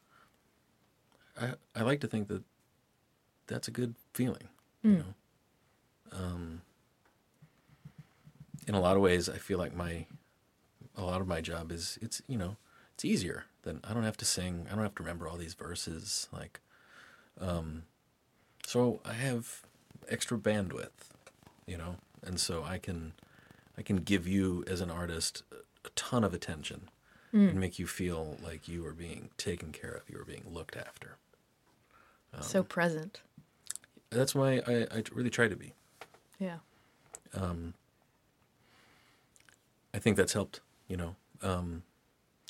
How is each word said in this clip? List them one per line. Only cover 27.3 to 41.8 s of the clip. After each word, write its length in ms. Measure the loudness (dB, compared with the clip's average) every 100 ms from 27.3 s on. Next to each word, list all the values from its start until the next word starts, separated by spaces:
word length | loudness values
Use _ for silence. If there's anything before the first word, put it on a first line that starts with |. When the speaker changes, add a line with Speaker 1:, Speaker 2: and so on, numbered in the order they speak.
Speaker 2:
Mm. 160 | 8 8
Speaker 1:
and 80 | 8
make 220 | 2 0
you 80 | -4
feel 480 | -2 -2 -2 -4 -8
like 240 | -10 -10 -8
you 180 | -6 -6
are 60 |
being 380 | -8 -10 -10 -12 -6
taken 340 | -4 -2 -6
care 180 | -10 -10
of, 180 | -10 -10
you 80 | -12
are 40 |
being 200 | -10 -12 -10
looked 280 | -10 -8 -10
after. 400 | -12 -14 -18 -18 _ _ _ _ _ _ _ -20 -20 _ _
Um, 100 | -10
Speaker 2:
So 200 | 0 2
present. 600 | 2 2 2 2 -6 -12 -20 -20 -20 _ -12 -12 -12 -20 -2
Speaker 1:
That's 260 | 2 2 4
why 260 | 4 4 4
I, 180 | 2 2 -2
I 20 |
t-, 100 | -4
really 180 | -2 0
try 180 | 4 4
to 80 | 4
be. 160 | -8 -18 _ -20 -20 -20 _ -6
Speaker 2:
Yeah. 200 | -6 -6 -14 _ _ _ _ -20 -8
Speaker 1:
Um, 400 | -2 -2 -2 -6 -10 _ _ _ _ _ _ _ _ _ -20 -20 _ _ _ _ _ -20 -20 _ _ _
I 60 | 2
think 180 | 6 6
that's 160 | 6
helped, 280 | 4 0 -4 _ _ -6
you 100 | -4
know. 200 | -4 -6 _ -4
Um, 400 | 0 0 0 -6